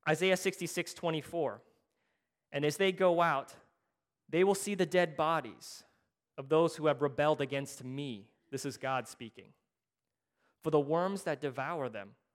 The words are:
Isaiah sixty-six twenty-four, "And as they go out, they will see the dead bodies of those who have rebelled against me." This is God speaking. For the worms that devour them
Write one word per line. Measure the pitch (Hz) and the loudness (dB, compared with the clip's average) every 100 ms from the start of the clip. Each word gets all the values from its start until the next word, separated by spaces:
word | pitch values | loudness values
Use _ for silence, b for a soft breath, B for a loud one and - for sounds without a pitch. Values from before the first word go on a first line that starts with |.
| - | 0
Isaiah | 156 185 180 | 2 4 4
sixty-six | 190 - 170 - - | 0 -2 -4 -4 -6
twenty-four, | - 170 160 - 170 139 104 _ _ _ _ _ _ _ _ _ | -4 -2 -2 -4 -2 -2 -4 _ _ _ _ _ _ _ _ _
"And | 143 | -2
as | 147 147 | 0 2
they | 196 | 0
go | 185 185 170 | 4 4 4
out, | 170 135 127 - _ _ _ _ _ _ _ | 4 2 -4 -14 _ _ _ _ _ _ _
they | 156 | 2
will | 190 | 4
see | 196 - 202 | 2 0 -2
the | 165 | 2
dead | 180 170 147 | 2 2 0
bodies | 156 160 123 - - - - _ _ _ _ - | 0 0 -4 -12 -18 -20 -20 _ _ _ _ -10
of | 135 | 2
those | 156 165 160 | 4 4 2
who | 151 | 0
have | 139 | 2
rebelled | 143 131 147 151 | 0 2 2 2
against | 139 139 139 - | 0 -4 -6 -10
me." | 127 135 143 107 104 _ _ | -10 -8 -8 -10 -14 _ _
This | 135 | -8
is | 139 120 | -6 -6
God | 131 131 120 | -4 -2 -4
speaking. | - 113 - - _ _ _ _ _ _ _ _ _ _ _ | -12 -16 -16 -20 _ _ _ _ _ _ _ _ _ _ _
For | 160 | 2
the | 151 | 2
worms | 139 165 185 196 | 4 0 0 -2
that | 180 143 | -4 -4
devour | 143 127 135 170 127 | -4 -6 -6 -4 -6
them | 107 98 - _ | -8 -14 -20 _